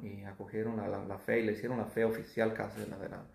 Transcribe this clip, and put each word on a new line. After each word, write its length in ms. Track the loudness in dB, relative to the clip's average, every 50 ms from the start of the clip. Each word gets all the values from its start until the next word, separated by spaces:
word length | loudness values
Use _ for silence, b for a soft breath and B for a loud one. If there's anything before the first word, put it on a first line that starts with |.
| -6
y 180 | -8 -8 -8 -8
acogieron 540 | -8 -8 -8 -8 -4 -2 -2 0 0 0
la, 100 | 0 0
la, 160 | 0 -2 -2 -2
la 140 | -4 -6
fe, 240 | -4 2 4 4 4
y 40 | 4
le 80 | 4 2
hicieron 240 | 0 0 0 0
la 100 | 0 0
fe 180 | 0 4 4 4
oficial 480 | 4 4 2 -4 -2 2 4 4 4 4
casi 260 | 0 -2 -4 -4 -6
de 80 | -6
la, 100 | -6 -6
de 120 | -6 -6 -6
la, 160 | -8 -8 -10 -14